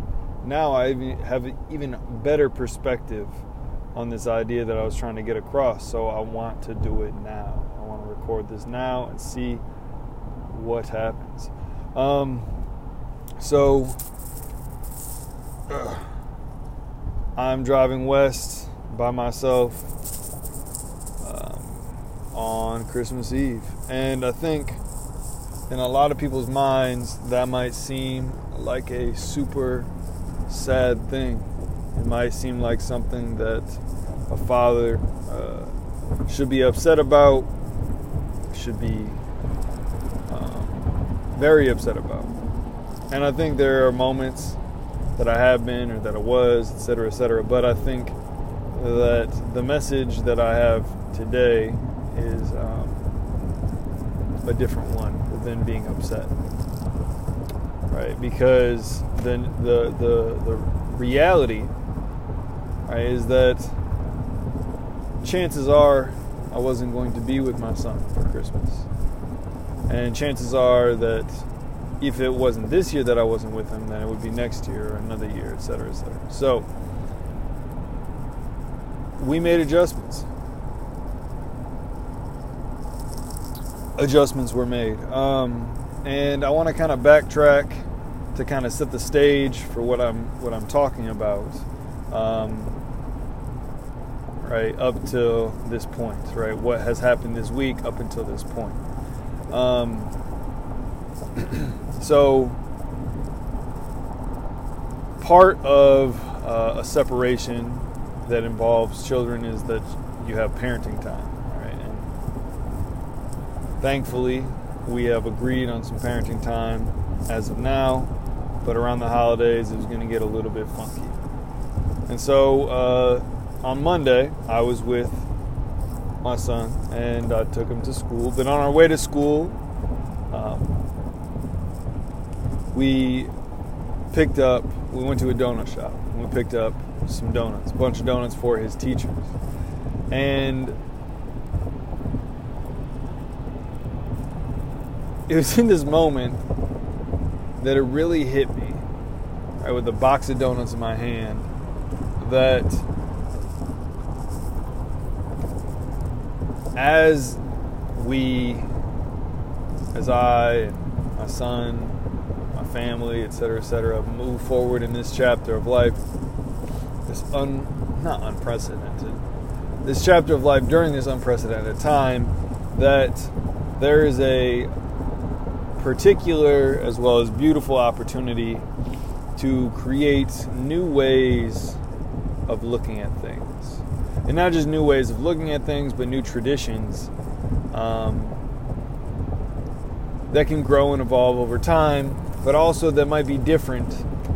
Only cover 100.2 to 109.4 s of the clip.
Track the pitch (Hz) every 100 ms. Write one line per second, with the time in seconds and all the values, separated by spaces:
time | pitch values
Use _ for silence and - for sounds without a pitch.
100.2 | - - - - - - - - - -
101.2 | - - - 80 76 - - 127 - 143
102.2 | 139 135 123 - - - - - - -
103.2 | - - - - - - - - - -
104.2 | - - - - - - - - - -
105.2 | - 175 185 - 135 143 139 135 131 113
106.2 | - - 123 113 113 120 - 151 131 123
107.2 | 123 123 - 120 123 127 - - - -
108.2 | - 117 113 110 117 117 113 - - 127
109.2 | 120 117